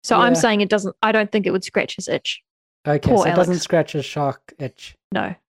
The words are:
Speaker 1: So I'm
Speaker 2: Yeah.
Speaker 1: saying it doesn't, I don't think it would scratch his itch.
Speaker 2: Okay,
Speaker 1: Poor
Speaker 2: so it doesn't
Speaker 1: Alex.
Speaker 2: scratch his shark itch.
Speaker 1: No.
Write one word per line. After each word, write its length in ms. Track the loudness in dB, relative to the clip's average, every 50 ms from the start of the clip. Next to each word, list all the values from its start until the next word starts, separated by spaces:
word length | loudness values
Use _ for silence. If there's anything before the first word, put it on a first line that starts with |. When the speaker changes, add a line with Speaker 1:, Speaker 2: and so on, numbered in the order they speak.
| 0
Speaker 1:
So 100 | 2 2
I'm 160 | 4 4 4 4
Speaker 2:
Yeah. 60 | 4
Speaker 1:
saying 220 | 2 2 2 2
it 80 | 2 2
doesn't, 260 | 0 0 -2 -4 -6 _
I 100 | -2 0 2
don't 180 | 0 0 0
think 140 | -2 -2 0
it 40 | 0
would 120 | -2 -2 -4
scratch 320 | -4 _ -4 -4 -4 -8
his 120 | -12 -6
itch. 340 | -6 -6 -4 _ -8 -10 -10 _ _ _ _ _ _ _ _ _
Speaker 2:
Okay, 220 | -2 -2 0 2 4
Speaker 1:
Poor 100 | 4 4
Speaker 2:
so 120 | 4 4
it 40 | 4
doesn't 180 | 2 2 2 0
Speaker 1:
Alex. 100 | -2 -2
Speaker 2:
scratch 280 | 0 0 0 0 0 -4
his 100 | -8 -8
shark 480 | -6 -6 -4 -4 -4 -4 -6 _ -20 -14 _
itch. 380 | -10 -10 _ _ -20 -20 -20 _ _ _ -6
Speaker 1:
No. 200 | -4 -4 -6 -8 _ _